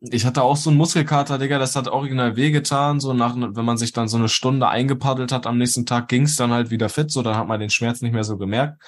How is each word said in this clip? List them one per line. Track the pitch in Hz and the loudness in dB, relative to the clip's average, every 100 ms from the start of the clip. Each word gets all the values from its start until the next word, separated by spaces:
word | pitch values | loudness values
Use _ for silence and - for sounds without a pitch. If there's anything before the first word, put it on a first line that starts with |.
Ich | 123 117 | -4 0
hatte | 123 131 | 0 2
auch | 127 147 | 2 2
so | 156 | 4
einen | 147 | 4
Muskelkater, | 170 170 151 143 143 135 | 4 2 2 0 0 -2
Digga, | 139 139 | -2 0
das | 131 | 0
hat | 139 123 | -2 -2
original | 135 139 131 120 110 | -4 -2 0 0 2
wehgetan, | 151 147 143 139 143 147 | 2 2 0 0 2 0
so | 135 | 0
nach, | 123 117 123 | 0 0 -2
wenn | 113 110 | -4 -2
man | 117 117 | -2 0
sich | 117 | -2
dann | 120 110 | -2 0
so | 117 | 2
eine | 113 | 2
Stunde | - 127 135 117 | 0 0 2 2
eingepaddelt | 110 131 131 139 127 127 | 2 0 0 0 -2 -2
hat, | 131 117 | -4 0
am | 120 | 0
nächsten | 123 123 | 0 0
Tag | 117 120 120 | 0 -2 2
ging's | 123 147 147 | 2 2 2
dann | 120 | 2
halt | 120 117 | 2 0
wieder | 117 107 | 0 -2
fit, | - 151 | -2 -2
so, | 139 | -2
dann | 113 110 | 0 -2
hat | 107 | -2
man | 107 | -4
den | 107 | -2
Schmerz | - 117 120 | -2 -2 -2
nicht | 120 | -2
mehr | 117 | -2
so | 107 101 | -2 -4
gemerkt. | 98 113 147 151 | -2 0 -2 -4